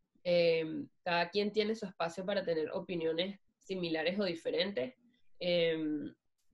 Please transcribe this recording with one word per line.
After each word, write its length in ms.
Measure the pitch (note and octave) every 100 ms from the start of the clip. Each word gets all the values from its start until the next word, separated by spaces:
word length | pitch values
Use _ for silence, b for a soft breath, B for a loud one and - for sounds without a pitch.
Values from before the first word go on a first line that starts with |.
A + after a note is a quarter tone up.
| _ _
eh, 420 | F3+ F3 E3+ E3 D#3+ D3+ - _
cada 280 | F3+ E3+ E3+
quien 220 | G#3 G#3
tiene 220 | G#3 G#3+
su 120 | A3 F#3+
espacio 380 | - E3+ F#3+ F#3
para 180 | G3+
tener 260 | E3+ D#3+ D3+
opiniones 680 | F#3 F3+ F3 D#3+ D#3+ F#3+ - _ _
similares 600 | - F#3+ E3+ D#3+ D#3 G3
o 60 |
diferentes, 720 | F#3+ E3 E3 D#3 G3 A3 B3+ - _ _ - -
eh, 400 | F3 F3 E3 D#3+ D#3 D3+ - - _ _ _